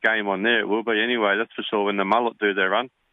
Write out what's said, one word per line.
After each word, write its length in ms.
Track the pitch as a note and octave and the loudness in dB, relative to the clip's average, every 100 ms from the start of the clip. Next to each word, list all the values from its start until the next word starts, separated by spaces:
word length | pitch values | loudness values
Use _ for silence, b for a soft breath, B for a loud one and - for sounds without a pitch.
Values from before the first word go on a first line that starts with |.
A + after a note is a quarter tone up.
game 240 | A2+ A2 G2+ | 0 0 0
on 160 | F#2+ | 0
there. 160 | A2+ A#2 | 2 0
It 80 | G2+ | 0
will 160 | A2 | -2
be 180 | A2+ G#2+ | 0 0
anyway. 340 | A#2 A#2+ G#2 G2+ | 0 0 2 0
That's 160 | A2+ | -2
for 100 | - G#2 | -8 -4
sure 180 | G#2+ G2+ | -2 0
when 120 | G2+ | 0
the 80 | G2 | 2
mullet 320 | A2 A#2+ - | 2 0 -2
do 160 | G#2 | -2
their 160 | G2 F#2+ | 0 0
run. 200 | G#2 B2+ _ _ | 0 -4 _ _